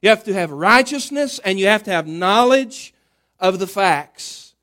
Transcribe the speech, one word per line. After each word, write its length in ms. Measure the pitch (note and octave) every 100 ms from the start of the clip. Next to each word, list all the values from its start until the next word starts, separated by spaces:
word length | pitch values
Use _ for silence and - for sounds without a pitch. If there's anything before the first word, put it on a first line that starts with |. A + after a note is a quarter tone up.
You 80 | G3+
have 140 | A3
to 100 | E4
have 160 | G3 E3+
righteousness 880 | C#3+ F3+ A#3+ C4 C#4+ - C#4+ C#4+ - G3
and 140 | F#3+
you 80 | F#3+
have 160 | G#3+
to 80 | G#3
have 160 | F3 D#3
knowledge 880 | E3 F3+ G#3 B3 C4 C4+ - - _ _ _ _ _
of 200 | F#3 F#3
the 80 | F#3
facts. 880 | G3+ F#3+ D3 D3 - - - - _